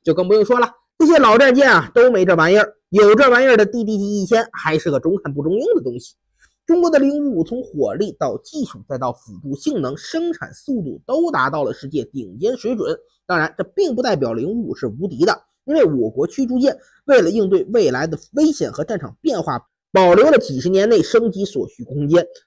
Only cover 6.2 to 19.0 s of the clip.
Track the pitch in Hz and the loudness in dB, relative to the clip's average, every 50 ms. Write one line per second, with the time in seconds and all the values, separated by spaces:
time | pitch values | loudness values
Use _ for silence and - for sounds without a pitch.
6.2 | _ _ _ _ _ _ _ _ _ - 330 349 349 339 320 277 269 277 285 294 | _ _ _ _ _ _ _ _ _ 0 0 2 2 2 2 2 2 2 0 -2
7.2 | 294 277 226 165 165 - 226 254 247 - 185 147 127 104 98 151 214 196 - - | -4 -4 -2 -4 -4 -4 -6 -10 -10 -10 -6 -4 -4 -4 -2 -4 -6 -8 -6 -6
8.2 | 156 131 101 - - - - 302 240 - - 101 - _ 139 123 127 123 120 - | -6 -6 -6 -8 -12 -14 -10 -10 -10 -10 -10 -16 -14 _ -10 -8 -6 -8 -8 -10
9.2 | _ 110 98 90 - 139 139 - - 311 294 196 135 123 143 156 - - - 330 | _ -20 -20 -16 -12 -10 -10 -8 -6 -6 -6 -4 -6 -6 -8 -10 -12 -10 -8 -6
10.2 | 339 349 330 - - - - - - - 262 226 170 135 - - - - 254 311 | -6 -6 -6 -8 -12 -16 -18 -18 -10 -8 -6 -6 -6 -8 -12 -14 -8 -6 -2 -2
11.2 | 339 339 277 143 127 - 170 151 139 110 107 - - 135 151 143 110 - - 135 | -2 -2 -2 -2 -2 -2 -2 -4 -4 -4 -6 -8 -12 -8 -8 -8 -8 -8 -10 -12
12.2 | 113 92 92 120 170 226 262 247 - 220 254 208 - - 156 - - _ _ _ | -12 -12 -10 -6 -4 -4 -4 -4 -6 -6 -6 -4 -4 -6 -6 -8 -10 _ _ _
13.2 | _ - 180 165 156 156 - - 180 - _ 392 403 320 233 226 254 247 196 147 | _ -4 -4 -2 -2 -4 -6 -8 -10 -8 _ -2 -2 -2 -2 -2 -2 -2 -2 -2
14.2 | 135 117 113 113 127 175 220 240 214 - - - - 120 104 131 180 190 156 117 | -2 -4 -4 -6 -6 -6 -6 -6 -6 -8 -8 -8 -8 -10 -8 -8 -8 -10 -4 -2
15.2 | - 208 180 - - _ _ _ _ 254 302 320 247 165 147 127 110 110 110 127 | -2 -2 -2 -4 -6 _ _ _ _ -4 0 2 2 2 0 -2 -2 -4 -2 -4
16.2 | 151 175 - 277 269 233 254 247 262 269 - - _ _ _ _ _ - 277 247 | -6 -6 -4 -6 -4 -4 -2 0 0 -2 -2 -4 _ _ _ _ _ 2 2 4
17.2 | 180 165 196 233 202 185 190 180 - 190 214 233 190 135 127 127 156 165 156 - | 4 2 0 0 0 2 0 0 0 0 0 0 0 0 0 -2 -4 -6 -6 -10
18.2 | - _ - 269 311 311 285 - 156 110 - 143 156 - 220 175 | -12 _ -2 0 0 0 0 -2 -4 -6 -6 -8 -8 -6 -6 -8